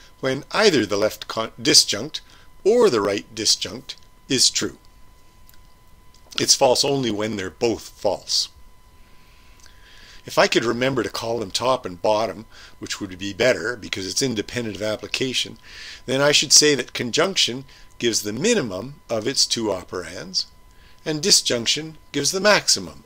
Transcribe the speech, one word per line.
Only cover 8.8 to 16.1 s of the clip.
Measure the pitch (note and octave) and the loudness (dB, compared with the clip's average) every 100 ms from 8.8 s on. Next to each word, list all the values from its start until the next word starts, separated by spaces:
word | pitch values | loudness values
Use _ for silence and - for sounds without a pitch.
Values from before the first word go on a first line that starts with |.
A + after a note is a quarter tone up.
| - - - - - - - - - - - - - - - | -20 -20 -20 -20 -20 -20 -20 -20 -20 -20 -20 -20 -20 -18 -2
If | - | 2
I | G3+ | 4
could | E3+ A#2 | 4 0
remember | A#2 C3 C3 | 0 0 0
to | G2 | -4
call | - A#2 A#2 | -4 -6 -6
them | G2 | -4
top | - B2 B2+ G2 | -4 0 -2 -4
and | F2 | -4
bottom, | G#2+ G#2+ A2+ F2+ A2+ - - - | 0 0 0 -6 -14 -20 -20 -14
which | G#2 - | -10 -10
would | G2 F2+ | -10 -8
be | G2+ | -8
better | F#2 B2 F#2+ G#2+ A#2 | 0 2 2 -2 -8
because | E2 - F#2+ | -8 -8 -6
it's | - | -2
independent | C3+ A2 F#2 B2 A2+ F#2 | -2 -2 -4 -6 -6 -6
of | |
application, | G#2+ G#2 G2 - C3 A#2 G2 A2 - - - - | -6 -6 -6 -4 -4 -4 -6 -10 -20 -18 -18 -12
then | - | -4